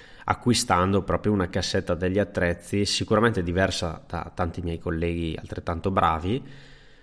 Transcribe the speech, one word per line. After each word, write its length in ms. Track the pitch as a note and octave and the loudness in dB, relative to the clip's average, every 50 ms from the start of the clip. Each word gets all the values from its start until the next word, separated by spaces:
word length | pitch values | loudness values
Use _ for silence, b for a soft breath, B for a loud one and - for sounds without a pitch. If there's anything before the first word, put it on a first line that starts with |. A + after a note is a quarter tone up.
| B B B B B | B B B B B
acquistando 800 | - - - - A#2+ A#2 - - - F#2 F2 F2+ G2 G2 G2 | -2 -2 0 2 2 2 2 4 2 4 4 4 4 2 2
proprio 300 | F2+ - F2 F2 - G#2 | 2 0 -2 0 2 2
una 180 | G#2+ G2 F#2 F2 | 2 2 0 0
cassetta 460 | G2 G2 F2 - - G2 F2+ - F2+ | -2 -2 -2 0 -2 -2 0 0 -2
degli 240 | D#2+ F#2 F2+ F#2 G#2 | 0 0 0 2 2
attrezzi, 640 | G2+ - - F#2+ F2+ F2 E2+ - - - - G2+ G#2 | 0 0 0 0 0 0 0 -2 -4 -2 0 0 0
sicuramente 560 | - - - F#2+ - A2+ G#2+ A2+ A#2 A2 G2 | 0 0 -2 0 2 4 4 4 4 2 2
diversa 600 | F2 F2 E2+ F#2 F#2+ F#2 F2 - F2+ E2 E2 - - | -2 0 2 2 2 2 0 -2 -4 -4 -6 -8 -12
da 260 | - - E2+ - - | -10 -8 -8 -8 -8
tanti 300 | - - F2+ E2+ F2 F#2 | -4 -4 -4 -4 -4 -6
miei 160 | F2 F2 E2+ | -6 -6 -6
colleghi 580 | D#2+ - F2 E2 E2 E2+ E2+ E2+ E2+ E2+ D#2+ D#2 - | -4 -4 -4 -2 -2 -2 -2 -2 -2 -4 -4 -6 -8
altrettanto 500 | - - - F2 - - F2 E2+ - G2 | -10 -10 -10 -8 -6 -6 -6 -2 -2 0
bravi, 540 | F#2+ G2 F#2 E2 D#2+ D#2+ E2 F#2 A2+ C#3 B B B B B B B B B B B B | 2 4 4 4 2 2 0 -2 -2 -2 B B B B B B B B B B B B